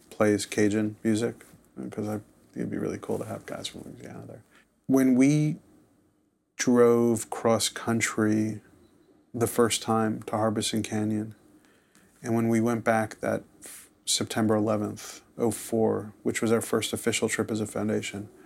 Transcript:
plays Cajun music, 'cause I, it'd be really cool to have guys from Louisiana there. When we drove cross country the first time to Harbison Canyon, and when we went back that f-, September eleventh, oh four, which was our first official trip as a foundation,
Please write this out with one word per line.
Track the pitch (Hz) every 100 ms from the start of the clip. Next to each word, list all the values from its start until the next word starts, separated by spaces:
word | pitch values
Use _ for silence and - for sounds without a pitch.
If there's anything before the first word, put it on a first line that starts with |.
| -
plays | - 107 104 -
Cajun | - 107 107 107 107
music, | 113 107 117 117 - - _ - 127
'cause | 113 107
I, | 107 - _ _ -
it'd | 113
be | 107
really | 104 -
cool | - 104
to | 110
have | - -
guys | - -
from | - -
Louisiana | - - - 113
there. | - - _ _ _ -
When | 135 131 123
we | 135 151 151 - - - _ _ _ _ _ _ _ -
drove | - 123 120 117 117 113 -
cross | - 117 110 -
country | - - 113 - - 107 107 110 107 - - _ _ _ _ _
the | 123 113
first | - 117 -
time | - 110 110 107 -
to | 113
Harbison | 110 110 107 113
Canyon, | 104 107 107 107 110 - - - _ _ _ _ _ _
and | 123 117
when | 113
we | 113
went | 117 117
back | 113 110 110 -
that | - 107 - _ -
f-, | - - _ -
September | - - 117 110
eleventh, | 107 107 107 104 107 - - - -
oh | 120
four, | 104 - 113 110 104 107 -
which | 120 110
was | 113
our | 113
first | - 117 -
official | 110 - - 110
trip | - 107
as | 110
a | 107
foundation, | 107 107 107 101 101 107 -